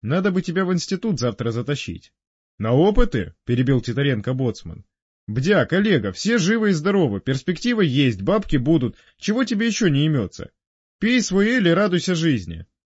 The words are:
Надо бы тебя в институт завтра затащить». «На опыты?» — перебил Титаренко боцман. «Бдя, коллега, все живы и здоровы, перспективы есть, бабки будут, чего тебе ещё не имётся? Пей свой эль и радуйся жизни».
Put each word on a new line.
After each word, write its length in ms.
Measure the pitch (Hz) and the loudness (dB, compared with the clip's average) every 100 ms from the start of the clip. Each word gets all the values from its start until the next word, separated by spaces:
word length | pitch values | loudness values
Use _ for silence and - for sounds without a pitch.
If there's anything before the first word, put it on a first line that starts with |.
Надо 300 | 104 165 196 | -2 -2 0
бы 100 | 185 | -2
тебя 240 | - 170 | -2 -4
в 80 | 185 | -2
институт 480 | 180 - 185 226 156 | -2 -2 -6 -4 -2
завтра 300 | 123 104 117 | -4 -4 -4
затащить». 600 | 113 117 143 - 82 _ _ _ _ _ _ | -4 -4 -6 -8 -12 _ _ _ _ _ _
«На 160 | 107 | 2
опыты?» — 640 | 123 185 214 247 117 85 - | 4 4 6 4 2 -6 -10
перебил 380 | - 120 127 131 | -4 0 2 0
Титаренко 500 | 113 120 143 120 101 | 0 -2 -2 -2 -4
боцман. 540 | 127 127 104 85 90 - _ _ _ - | -4 -4 -4 -12 -16 -20 _ _ _ -6
«Бдя, 400 | 110 143 202 117 | -2 2 2 2
коллега, 440 | 170 208 165 98 | 2 2 2 0
все 260 | 92 190 233 | -4 0 0
живы 320 | 170 226 214 | 2 2 2
и 20 | |
здоровы, 480 | 175 156 202 151 139 | 0 0 2 2 0
перспективы 640 | - 135 - 180 233 233 | -2 -4 -2 -4 -2 0
есть, 380 | 170 131 139 98 | 2 2 2 0
бабки 340 | 98 208 202 143 | -2 -2 0 -2
будут, 400 | 123 160 123 - _ _ | 2 2 0 -6 _ _
чего 260 | - 214 | -4 -2
тебе 220 | 262 214 233 | 0 0 -2
ещё 220 | 208 202 | 0 0
не 180 | 139 151 | 2 2
имётся? 440 | 147 95 - - _ _ _ _ _ | 0 -2 -8 -18 _ _ _ _ _
Пей 220 | 208 254 | 0 0
свой 280 | 202 185 208 | 0 0 2
эль 200 | 254 185 | 2 2
и 40 | |
радуйся 420 | 170 208 175 165 | 2 2 0 -2
жизни». 500 | 175 165 127 85 82 85 _ _ | -2 0 -2 -4 -14 -16 _ _